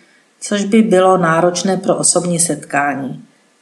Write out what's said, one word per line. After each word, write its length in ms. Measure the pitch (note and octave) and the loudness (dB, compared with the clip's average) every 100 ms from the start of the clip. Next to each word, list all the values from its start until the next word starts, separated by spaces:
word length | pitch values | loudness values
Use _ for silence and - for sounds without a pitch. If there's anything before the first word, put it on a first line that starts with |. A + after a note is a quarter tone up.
| _ _ _ _ | _ _ _ _
což 240 | - G#3 | -6 -4
by 180 | G3 A3 | 2 2
bylo 360 | A3 F3+ F#3 F#3 | 4 4 4 4
náročné 580 | E3+ E3 F3 F3+ G3 F#3 | 2 2 0 0 -2 -2
pro 200 | - D3 | -2 0
osobní 420 | D#3 F3+ F3 E3+ | 0 0 -2 -2
setkání. 880 | D#3+ D3 - C#3+ C#3+ C3+ C3+ D3+ - _ _ _ | -2 -4 -4 -4 -2 -4 -8 -10 -16 _ _ _